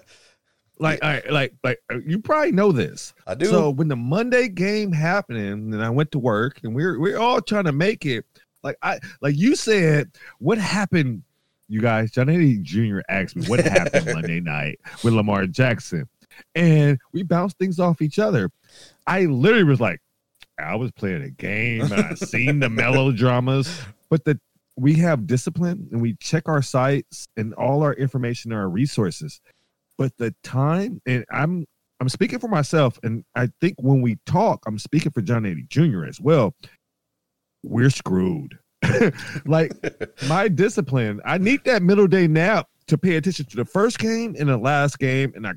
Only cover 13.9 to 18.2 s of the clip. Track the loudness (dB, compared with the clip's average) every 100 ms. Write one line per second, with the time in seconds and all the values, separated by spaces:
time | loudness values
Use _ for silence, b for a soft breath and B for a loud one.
13.9 | 0 0 -4 -4 -4 -4 -6 -6 -10 B
14.9 | B 0 2 2 0 0 0 0 0 -4
15.9 | -8 -8 _ B B B 2 4 6 6
16.9 | 2 _ -6 -2 0 0 -2 -2 0 0
17.9 | 2 0 0